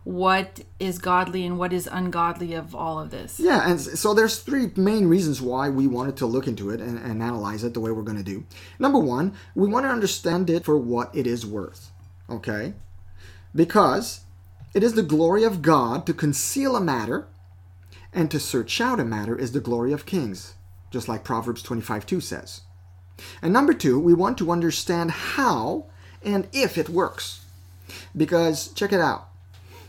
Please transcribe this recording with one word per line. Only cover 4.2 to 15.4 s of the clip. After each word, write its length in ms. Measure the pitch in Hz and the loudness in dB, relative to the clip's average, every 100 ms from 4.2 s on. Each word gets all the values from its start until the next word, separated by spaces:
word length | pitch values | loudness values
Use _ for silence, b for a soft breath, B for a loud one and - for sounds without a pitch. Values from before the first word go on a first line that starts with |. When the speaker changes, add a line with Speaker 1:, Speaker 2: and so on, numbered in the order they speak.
| 220 - | 4 2
Speaker 2:
three 320 | - 277 220 190 | -4 -2 0 2
main 320 | 190 220 180 | 2 4 4
reasons 340 | 180 160 131 | 4 2 -2
why 280 | 123 127 143 | -2 -2 0
we 160 | 135 135 | 2 2
wanted 300 | 120 135 135 | 2 -2 -2
to 80 | 123 | -2
look 220 | 127 131 | 0 -2
into 220 | 104 98 | -4 -4
it 100 | 117 | -6
and, 180 | 117 117 | -6 -8
and 240 | 120 110 | -6 -4
analyze 420 | 117 117 101 107 | -4 -4 -6 -6
it 100 | 120 | -6
the 60 | 120 | -4
way 120 | 113 | -4
we're 120 | 110 | -4
gonna 200 | 107 107 | -4 -6
do. 220 | 98 95 - B B B | -6 -8 -10 B B B
Number 200 | 269 277 | 4 4
one, 340 | 139 123 190 - B | 2 0 -2 -4 B
we 140 | B 202 | B 2
wanna 220 | 233 269 | 2 0
understand 600 | 240 196 - 175 175 170 | 0 -2 -2 -2 0 2
it 140 | 170 | 0
for 140 | 151 151 | 2 2
what 380 | 120 120 120 156 | 2 -2 -2 -2
it 120 | 120 | -2
is 180 | 120 110 | -2 -4
worth, 460 | 104 90 - - - - - - | -8 -10 -14 -20 -20 -20 -20 -12
okay? 440 | 117 117 104 143 - - - - b b b b 151 | -8 -6 -4 -6 -10 -16 -18 -18 b b b b 2
Because 640 | 175 208 156 143 240 - - - - - - | 4 6 4 4 -2 -10 -16 -20 -20 -20 -4
it 100 | 196 | 2
is 100 | 226 | 2
the 100 | 220 | 4
glory 400 | 160 156 165 202 | 2 4 4 4